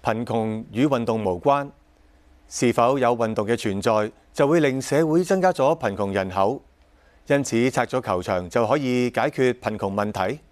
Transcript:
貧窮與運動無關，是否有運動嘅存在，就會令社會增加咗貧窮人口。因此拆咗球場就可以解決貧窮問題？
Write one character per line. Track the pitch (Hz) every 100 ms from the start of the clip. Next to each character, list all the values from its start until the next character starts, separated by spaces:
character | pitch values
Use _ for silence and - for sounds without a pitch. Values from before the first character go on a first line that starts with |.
貧 | - 110 117
窮 | 113 110 110 -
與 | 107 143
運 | 131 117
動 | 110
無 | 98 90
關， | 143 143 143 _ _ _ _ _ _ _ _
是 | - 123
否 | 117 120 139
有 | 120 120
運 | 113
動 | 110 104
嘅 | 117
存 | 110 98
在， | 117 107 107 - _
就 | - 143
會 | 165
令 | 147 131
社 | 127 139 160
會 | 165
增 | 180 190
加 | 185
咗 | 175 135 165
貧 | 113 98
窮 | 101
人 | 98 95
口。 | 92 98 139 _ _ _ _ _ _ -
因 | 143
此 | 135 117 127
拆 | - 117
咗 | 127
球 | 120 92
場 | 90 92 90
就 | 120 110
可 | 147
以 | 131 123 123
解 | - 135
決 | 143 127 120
貧 | - 107
窮 | 101
問 | 101 104
題？ | 101 95 147 _